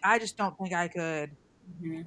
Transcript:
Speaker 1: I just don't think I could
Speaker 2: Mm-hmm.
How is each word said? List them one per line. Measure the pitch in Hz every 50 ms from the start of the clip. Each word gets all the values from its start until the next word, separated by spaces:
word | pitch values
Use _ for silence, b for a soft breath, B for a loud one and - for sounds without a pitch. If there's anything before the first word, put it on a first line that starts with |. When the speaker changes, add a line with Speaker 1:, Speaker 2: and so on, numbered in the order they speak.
| -
Speaker 1:
I | 196 226 233
just | 220 185 - -
don't | 202 190 156 -
think | 190 180 180
I | 170 175 170
could | - 180 165 165 160 147 147 147 147 - _ _ _ _ - 180
Speaker 2:
Mm-hmm. | 175 165 170 165 160 160 170